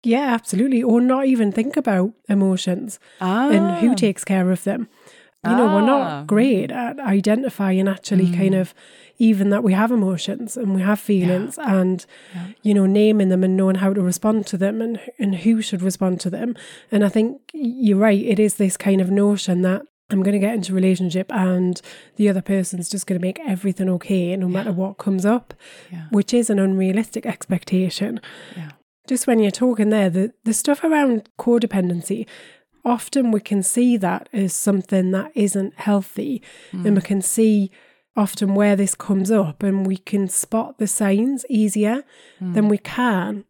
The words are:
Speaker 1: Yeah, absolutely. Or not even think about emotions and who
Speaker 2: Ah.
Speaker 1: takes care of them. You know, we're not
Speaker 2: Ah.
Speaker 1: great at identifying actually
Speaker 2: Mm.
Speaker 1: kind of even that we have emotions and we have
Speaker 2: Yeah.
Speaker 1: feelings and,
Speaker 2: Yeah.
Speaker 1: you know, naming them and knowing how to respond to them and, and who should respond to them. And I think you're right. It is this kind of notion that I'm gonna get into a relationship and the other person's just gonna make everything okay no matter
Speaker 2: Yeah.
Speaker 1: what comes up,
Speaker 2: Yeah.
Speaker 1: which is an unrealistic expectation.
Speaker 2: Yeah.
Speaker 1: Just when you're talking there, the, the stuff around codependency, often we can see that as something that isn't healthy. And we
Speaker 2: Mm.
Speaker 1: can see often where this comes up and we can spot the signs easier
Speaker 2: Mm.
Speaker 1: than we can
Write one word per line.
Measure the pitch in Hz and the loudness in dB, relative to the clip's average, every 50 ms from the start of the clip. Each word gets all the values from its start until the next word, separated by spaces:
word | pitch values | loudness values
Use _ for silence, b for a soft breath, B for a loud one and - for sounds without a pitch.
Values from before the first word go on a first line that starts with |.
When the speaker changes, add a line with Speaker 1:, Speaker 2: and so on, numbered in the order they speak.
| _ | _
Speaker 1:
Yeah, | 240 226 262 285 269 240 | 0 0 0 0 -2 -2
absolutely. | 226 _ - - 185 240 277 262 226 247 | -4 _ -4 -2 0 0 2 2 0 2
Or | 247 220 240 | 2 2 4
not | 247 254 262 262 277 269 | 4 2 2 2 2 2
even | 262 233 220 202 | 2 2 2 0
think | 196 226 220 269 294 311 | 0 -2 -2 0 -2 -2
about | 269 233 202 185 180 214 - _ _ - | 0 0 0 2 0 -2 -4 _ _ -2
emotions | 208 202 196 190 185 185 - 185 180 190 - 220 - - b b b b | 0 2 2 2 0 0 -2 -2 -4 -4 -6 -10 -14 -16 b b b b
and | 190 185 190 220 254 285 302 - 196 196 185 170 | -2 -2 0 2 2 4 4 4 2 2 0 2
who | 190 240 | 2 2
Speaker 2:
Ah. | 254 | 2
Speaker 1:
takes | 196 - 208 190 - - | 2 2 0 0 -2 -4
care | - 196 190 180 185 | -2 0 0 2 2
of | 185 180 - | 0 -2 -2
them. | 190 196 254 226 - b b b b b b b b b b - | -4 -4 -4 -8 -10 b b b b b b b b b b -2
You | 208 233 247 | 0 2 4
know, | 240 214 202 | 4 4 4
we're | 202 208 | 4 4
not | 240 277 277 269 165 | 4 2 2 0 -2
Speaker 2:
Ah. | 151 143 147 | -6 -8 -4
Speaker 1:
great | 151 202 214 240 277 247 185 170 160 | 0 2 2 4 4 2 0 0 -4
at | - 247 240 233 254 277 | -6 -6 -8 -8 -8 -6
identifying | 277 226 196 202 185 208 214 240 269 254 - - 202 190 190 185 190 196 | -2 0 0 2 2 2 0 0 -2 -6 -4 -2 -2 0 2 2 0 0
actually | 190 190 - - 208 190 190 175 | -2 -4 -6 -2 2 2 2 2
Speaker 2:
Mm. | 175 175 | 2 2
Speaker 1:
kind | 190 190 185 | 2 2 2
of | 185 180 - - B B B B B B B B B | 2 0 -2 -6 B B B B B B B B B
even | 233 220 220 190 196 202 | 2 2 4 4 2 2
that | 196 208 240 | 2 2 2
we | 208 185 | 2 2
have | 190 214 233 | 2 2 2
emotions | 247 233 196 190 185 165 - - 202 - 240 220 - 247 | 2 0 0 0 -2 -4 -4 -6 -8 -8 -8 -10 -8 -6
and | 247 196 190 | -4 -2 0
we | 190 | 0
have | 185 196 214 208 | 2 0 0 0
Speaker 2:
Yeah. | - - 208 190 180 180 | 0 0 0 2 2 2
Speaker 1:
feelings | 185 185 208 269 - - | 0 0 -2 -6 -8 -8
and, | 311 254 196 190 185 185 185 175 - B B B B B 185 | -2 0 2 2 2 0 -2 -4 -6 B B B B B -14
Speaker 2:
Yeah. | 180 175 185 214 B _ | -14 -14 -14 -16 B _
Speaker 1:
you | 214 208 | 0 2
know, | 202 196 | 4 4
naming | 190 190 208 208 214 214 214 196 190 | 4 4 4 4 4 4 4 2 2
them | 185 185 185 | 2 2 2
and | 185 185 185 | 2 2 2
knowing | 190 190 185 | 2 2 2
how | 185 190 196 196 | 2 0 0 0
to | 208 | 2
respond | 185 180 180 - - 214 220 220 202 - | 0 0 -2 0 0 0 0 0 -2 -4
to | - 180 | -4 -2
them | 190 196 208 220 | -2 -2 -2 -2
and, | 226 233 233 208 - - - - | -4 -4 -6 -8 -10 -14 -8 -4
and | 240 202 190 | -2 -2 -2
who | 170 165 220 226 220 | 0 0 0 0 0
should | 208 - - 180 | 0 -4 -4 -2
respond | 180 190 185 - 190 185 185 175 | -2 -2 -2 0 0 -2 0 -2
to | - 185 | -4 -6
them. | 175 - 226 240 233 B B B B B B B | -6 -4 -6 -6 -8 B B B B B B B
And | - 202 208 | 0 2 2
I | 202 | 2
think | - 226 220 233 269 - _ - - | 2 2 0 0 -2 -8 _ -16 -10
you're | 311 294 233 247 262 262 208 202 190 | -6 -6 -4 -4 0 2 2 4 4
right. | 208 220 202 196 214 | 4 4 4 2 2
It | 247 208 185 | 0 2 2
is | 214 208 - | 2 0 2
this | - 208 190 - - | 0 -2 -2 -2 -2
kind | - 202 196 190 | 0 0 2 2
of | 185 180 | 2 2
notion | 196 202 202 208 208 190 - - 180 180 185 | 2 2 2 2 0 0 -2 -2 0 0 2
that | 185 185 202 285 _ _ _ _ _ | 0 0 -2 -6 _ _ _ _ _
I'm | 208 196 190 | -2 0 0
gonna | 196 202 202 | 0 0 0
get | 190 208 233 | 0 0 -2
into | 226 180 190 190 | -4 -4 -2 0
a | |
relationship | 185 185 190 185 180 190 175 160 185 190 _ - | 2 2 2 2 2 0 -2 -2 -4 -4 _ -2
and | 214 185 185 185 180 185 180 180 - B B B B B B B - | 0 0 2 2 2 0 0 -2 -4 B B B B B B B 0
the | 208 208 | 0 2
other | 190 190 | 2 0
person's | - - 196 196 185 - - 180 170 - | -2 -2 -2 -2 -2 -4 -6 -8 -8 -8
just | - 196 - - | -8 -8 -4 -4
gonna | 190 175 | -4 -2
make | 175 185 196 - 330 | -2 -4 -6 -6 -4
everything | 277 190 180 - 202 185 - 190 185 | -4 -4 -2 -2 -4 -4 -2 -2 -2
okay | 180 175 - - 202 190 175 175 180 196 | -2 -2 -2 -2 -2 0 0 -2 -2 -2
no | 185 180 | -2 -2
matter | 180 190 220 226 | -2 -2 -2 -2
Speaker 2:
Yeah. | 190 175 | -2 -2
Speaker 1:
what | 190 196 202 _ | -4 -4 -6 _
comes | - 208 196 185 180 | -4 -2 -2 0 2
up, | 202 226 247 233 _ - B B B B B B B | 0 0 0 -2 _ -20 B B B B B B B
Speaker 2:
Yeah. | 180 170 160 156 | -16 -16 -8 -2
Speaker 1:
which | - 202 202 - - | 0 0 0 2 0
is | 240 233 - | 0 2 2
an | 214 196 | 0 0
unrealistic | 190 190 190 190 190 185 185 208 226 - - 226 - | 2 2 2 0 0 0 0 0 -2 -4 -8 -8 -8
expectation. | 233 202 - - _ 190 175 - - 190 185 185 180 - - 196 214 233 220 B B B B B B B | -8 -8 -8 -6 _ -4 -4 -2 -2 0 0 0 0 -2 -4 -6 -6 -6 -10 B B B B B B B
Speaker 2:
Yeah. | 180 160 147 147 B _ _ _ _ _ - | -16 -16 -16 -18 B _ _ _ _ _ -4
Speaker 1:
Just | 262 247 - - | -4 -2 0 2
when | 240 226 | 2 4
you're | 214 202 | 4 2
talking | 190 - 254 254 240 214 214 214 | 2 0 0 0 2 2 2 2
there, | 214 220 196 185 | 2 2 2 2
the, | 165 185 190 233 - _ _ | 2 0 -2 -2 -4 _ _
the | 226 220 | -2 -2
stuff | - - - 285 - | 0 0 0 -2 0
around | - 330 311 302 285 262 240 214 - _ _ - | 2 0 2 2 2 2 0 0 -4 _ _ -6
codependency, | - 240 240 240 220 226 - 196 185 180 175 175 160 - 190 233 220 B B B B B B B B B _ _ _ | 0 2 2 2 2 0 -2 -2 0 0 -2 -4 -4 -6 -6 -6 -8 B B B B B B B B B _ _ _
often | 247 247 226 - - - 277 254 240 | -2 -2 -2 -2 -4 -2 0 0 2
we | 220 208 | 0 0
can | - - 208 202 185 | -2 -2 -2 -2 -2
see | - - 240 247 247 240 220 | 0 0 2 2 2 2 2
that | 190 175 180 - - _ - | 0 -2 -2 -4 -8 _ -4
as | 208 196 185 - | -2 -2 -2 -2
something | - - 208 196 190 185 - 202 190 185 185 | -2 0 0 0 0 0 0 0 0 2 0
that | 185 190 190 - - | 0 -2 -4 -6 -2
isn't | 226 208 202 - 196 196 202 - - | -2 -2 0 0 -2 -4 -6 -8 -6
healthy. | - 208 208 202 190 - - - 208 285 269 226 B B B B B B | -2 0 0 0 -2 -4 -10 -10 -6 -6 -8 -8 B B B B B B
And | B 185 175 214 208 | B -4 0 2 2
we | 190 | 2
Speaker 2:
Mm. | - | 0
Speaker 1:
can | - 196 196 | 0 -2 -2
see | 185 - - 226 226 220 214 208 196 190 b b b b b b b b _ | -2 -2 0 2 2 4 4 2 0 -2 b b b b b b b b _
often | - 208 190 - - 208 196 196 | -2 -2 -2 -2 -4 -2 0 2
where | 196 208 208 202 | 2 4 4 4
this | 190 202 190 - | 2 0 -2 -2
comes | - - - 202 190 190 190 | -8 -4 -2 -2 -2 0 2
up | 226 214 196 156 151 _ - | 2 0 0 0 -4 _ -4
and | 202 190 196 190 185 | -2 -2 0 0 -2
we | 190 185 | -4 -4
can | _ - - 202 196 185 | _ -4 -2 -2 -2 -2
spot | - - - - - 220 226 - - _ | -4 -6 -6 -4 -4 -4 -4 -6 -6 _
the | 220 202 | -4 -4
signs | - - 214 196 196 202 226 262 277 247 - - | -2 -2 0 0 2 2 0 0 -2 -4 -6 -2
easier | 277 214 214 208 196 208 208 208 233 269 285 b b b b b b b | 0 0 0 2 0 0 0 0 -2 -4 -6 b b b b b b b
Speaker 2:
Mm. | 190 185 175 | -8 -4 0
Speaker 1:
than | 214 214 208 | 0 2 2
we | 208 202 | 2 0
can | _ - - - 247 247 214 180 180 208 208 202 196 _ | _ -8 -4 -2 0 0 0 0 -2 -4 -6 -10 -12 _